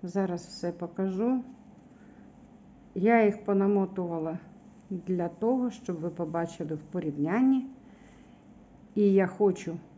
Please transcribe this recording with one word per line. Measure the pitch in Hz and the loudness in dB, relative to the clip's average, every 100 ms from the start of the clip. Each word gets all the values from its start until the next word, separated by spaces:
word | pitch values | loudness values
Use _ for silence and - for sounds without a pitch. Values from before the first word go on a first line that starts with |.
Зараз | 180 185 190 175 - | -4 -2 -2 -2 -8
все | - 175 | -8 -8
покажу. | 175 170 170 190 185 233 254 - - - - - - - - - - - - - - - - | -6 -10 -4 -4 0 0 0 -4 -18 -20 -20 -20 -20 -20 -20 -20 -20 -20 -20 -20 -20 -12 0
Я | 202 233 214 | 4 6 4
їх | 208 - | 2 0
понамотувала | 202 196 202 190 190 175 165 160 165 - - - - - | 2 4 2 0 -2 -4 -4 -4 -6 -12 -20 -20 -20 -12
для | 185 175 180 170 | -10 -4 -2 -2
того, | 170 220 254 247 | -2 0 0 -2
щоб | - - 170 | -6 -8 -6
ви | 165 | -6
побачили | 156 165 165 170 - 151 156 | -6 -4 -4 -4 -6 -8 -8
в | - | -6
порівнянні. | 180 156 143 151 208 262 262 254 - - - - - - - - - - - - - | -6 -6 -4 -2 2 4 4 0 -14 -20 -20 -20 -20 -20 -20 -20 -20 -20 -20 -8 2
І | 202 | 6
я | 196 190 | 6 4
хочу | - 208 180 - 156 - | 2 2 2 -6 -10 -12